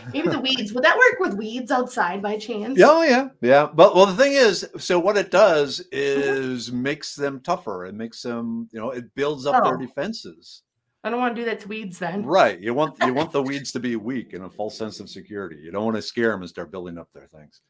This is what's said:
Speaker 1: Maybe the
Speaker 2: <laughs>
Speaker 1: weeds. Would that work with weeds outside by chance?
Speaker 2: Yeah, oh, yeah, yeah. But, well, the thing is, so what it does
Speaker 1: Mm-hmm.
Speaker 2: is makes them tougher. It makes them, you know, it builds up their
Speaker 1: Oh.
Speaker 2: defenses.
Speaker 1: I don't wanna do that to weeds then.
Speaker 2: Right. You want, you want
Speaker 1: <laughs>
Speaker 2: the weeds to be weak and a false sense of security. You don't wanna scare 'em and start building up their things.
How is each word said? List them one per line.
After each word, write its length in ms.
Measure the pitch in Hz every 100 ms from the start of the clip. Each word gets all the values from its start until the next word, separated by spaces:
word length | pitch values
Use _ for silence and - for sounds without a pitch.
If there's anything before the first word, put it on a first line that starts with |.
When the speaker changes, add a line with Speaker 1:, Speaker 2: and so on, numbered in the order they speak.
| 123
Speaker 1:
Maybe 160 | 277 330
the 120 | 294
Speaker 2:
<laughs> 0 |
Speaker 1:
weeds. 320 | 262 262 208
Would 100 | 240
that 120 | 311 415
work 220 | 494 -
with 180 | 370 196
weeds 320 | 220 247 247
outside 500 | 254 247 - 180 196
by 160 | 202 214
chance? 380 | 208 214 220 262
Speaker 2:
Yeah, 120 | 240
oh, 120 | 320
yeah, 260 | 320 247 269 -
yeah. 260 | 120 139 151
But, 220 | 160 196
well, 120 | 180 196
the 80 | 185
thing 160 | 277
is, 360 | 277 226 175 180 156
so 200 | - 175
what 180 | 185 208
it 140 | 175
does 480 | 180 208 156 139 123 - 135 139 139
Speaker 1:
Mm-hmm. 180 | 139
Speaker 2:
is 380 | 135 131 127 113
makes 420 | 123 135 151 -
them 260 | - 143 135
tougher. 460 | 165 185 110 92 92
It 80 |
makes 260 | 104 113 -
them, 460 | 123 117 117 117 113
you 80 | 110
know, 100 | 117
it 240 | 123 120
builds 320 | 135 143 143 131
up 160 | 254
their 140 | 180 127
Speaker 1:
Oh. 0 |
Speaker 2:
defenses. 840 | 127 - 180 226 95 82 - - _ _ _ _
Speaker 1:
I 60 | 214
don't 100 | 240
wanna 140 | 247
do 100 | 226
that 160 | 233 208
to 80 | 196
weeds 300 | 220 208 170
then. 340 | 175 196 131 185
Speaker 2:
Right. 220 | 123 90
You 140 | 104
want, 260 | 123 151 -
you 120 | 127
want 180 | 127 160
Speaker 1:
<laughs> 0 |
Speaker 2:
the 100 | 143
weeds 300 | 135 139 127
to 80 | 127
be 160 | 120 113
weak 360 | 107 131 -
and 120 | 92
a 60 | 95
false 260 | - 107 -
sense 220 | 110 98
of 100 | 101
security. 460 | 98 90 104 90 78
You 160 | 80
don't 120 | 98
wanna 180 | 110 107
scare 300 | - - 113
'em 80 | 101
and 80 | 87
start 220 | - 82
building 280 | 95 90 85
up 140 | -
their 140 | 71 69
things. 340 | 78 76 _